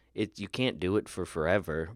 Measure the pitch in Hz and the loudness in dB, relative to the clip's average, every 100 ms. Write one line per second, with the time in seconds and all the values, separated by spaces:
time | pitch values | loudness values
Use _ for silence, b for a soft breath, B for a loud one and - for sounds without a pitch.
0 | b - 104 - 98 - 127 - 90 104 | b -4 -4 -4 -6 -2 -2 0 2 2
1 | - - 85 82 78 101 82 78 82 | 0 -4 -4 0 4 4 2 -4 -4